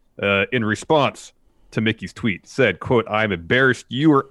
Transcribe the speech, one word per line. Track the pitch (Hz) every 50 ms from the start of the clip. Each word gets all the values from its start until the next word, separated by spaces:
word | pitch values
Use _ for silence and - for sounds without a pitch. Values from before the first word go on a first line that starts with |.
| _ _ _ -
uh, | 101 101 101 98 101 -
in | - 127 110
response | 104 107 - - - 160 151 135 107 - - - - - _ _ _ _ _ _ _
to | - -
Mickey's | 110 110 110 - 185 175 -
tweet, | - - 113 90 - - -
said, | - - 127 107 87 -
quote, | - - 131 117 110 -
"I'm | 104 107 110 107
embarrassed | 95 85 85 85 123 127 135 127 120 - - _
you | 117 127 151 160 147
or | 135 131 -